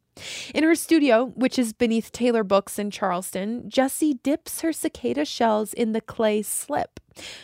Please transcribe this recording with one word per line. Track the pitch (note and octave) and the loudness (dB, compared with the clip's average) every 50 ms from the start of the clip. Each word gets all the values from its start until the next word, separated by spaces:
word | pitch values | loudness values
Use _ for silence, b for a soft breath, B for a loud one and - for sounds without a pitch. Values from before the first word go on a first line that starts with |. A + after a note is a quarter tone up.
| _ _ - B B B B B B B B | _ _ -20 B B B B B B B B
In | - | 2
her | D#4 D#4+ E4+ | 4 4 4
studio, | D4+ - - E4 D#4+ C#4+ C4+ A3 A3+ C4 B3 - | 2 2 4 4 4 6 6 6 4 4 2 0
which | - C4 B3+ - C4+ | 0 0 0 2 0
is | B3 A3 | -2 0
beneath | G#3+ - A#3+ A3+ A3+ A3+ - - | 0 0 2 2 2 0 -2 -4
Taylor | - - A#3+ B3 A#3 A3+ G#3+ | -4 0 0 2 2 2 2
Books | F#3 G3+ G3 G3+ - - - | 4 2 2 2 0 -6 -6
in | G#3 G#3 | -6 -6
Charleston, | - - G#3 F#3+ F3 F3+ F#3 - - F#3+ F#3+ G#3+ A#3 A#3+ - G3+ | -4 -2 -2 -2 -2 -2 -4 -6 -6 -6 -6 -6 -6 -8 -8 -4
Jessie | - C4+ C4 C4+ - - D#4+ D4+ C#4 | 0 2 2 2 2 0 0 0 0
dips | A#3+ - C4+ D4+ - - - - - | 0 0 -2 -2 -2 -4 -10 -8 -4
her | - E4 | -4 -4
cicada | D4+ - - D#4 - - - A#3+ A#3+ C#4 D4+ | -4 -2 -4 -6 -6 -4 -4 -2 -2 -2 -2
shells | - - - A#3+ A3+ G#3+ G#3+ G#3+ G3+ | -4 -2 0 2 2 2 2 0 -2
in | - - A#3 A3 | -4 -2 -2 -2
the | A3 A3+ | -2 -4
clay | - - - - A3+ G#3+ G#3 G#3+ | -6 -6 -2 0 0 2 2 0
slip, | G#3 - - - - - D4 - - - - - - _ _ B B B B B | -2 -4 -6 -6 -6 -4 -4 -4 -4 -6 -10 -20 -20 _ _ B B B B B